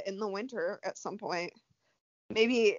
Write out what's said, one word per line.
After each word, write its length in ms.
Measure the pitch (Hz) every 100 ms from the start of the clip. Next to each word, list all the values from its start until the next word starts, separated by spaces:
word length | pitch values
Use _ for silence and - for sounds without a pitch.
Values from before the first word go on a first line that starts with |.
| 170
in 120 | 196
the 80 | 214
winter 520 | 190 262 220 170 208
at 140 | - -
some 200 | - 190
point. 360 | - 170 175 - _ _ _ _ _ _ -
Maybe 460 | 214 233 240 214